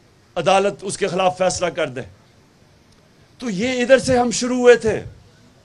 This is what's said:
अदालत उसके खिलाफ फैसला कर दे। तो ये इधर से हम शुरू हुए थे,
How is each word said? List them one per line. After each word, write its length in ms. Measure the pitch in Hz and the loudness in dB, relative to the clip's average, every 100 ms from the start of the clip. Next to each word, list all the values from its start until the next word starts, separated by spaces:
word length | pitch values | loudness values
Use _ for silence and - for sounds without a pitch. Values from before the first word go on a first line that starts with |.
| _ _ _ 175 | _ _ _ -4
अदालत 480 | 185 190 196 - | 2 2 2 -4
उसके 240 | 190 - 190 | -10 -6 -4
खिलाफ 300 | 185 185 180 | 0 0 0
फैसला 300 | 185 170 175 | -2 -2 -4
कर 180 | 165 147 | -4 -6
दे। 160 | 127 95 - _ _ _ _ _ _ _ _ _ _ _ - | -8 -14 -18 _ _ _ _ _ _ _ _ _ _ _ -12
तो 80 | 240 | -8
ये 240 | 180 247 247 | -4 -4 -2
इधर 160 | 240 262 | 4 4
से 160 | - 247 | 4 0
हम 140 | 247 | 0
शुरू 260 | 190 247 254 | -2 -4 2
हुए 180 | 247 240 | 6 6
थे, 180 | 226 147 - - - _ _ _ | 4 -4 -8 -18 -20 _ _ _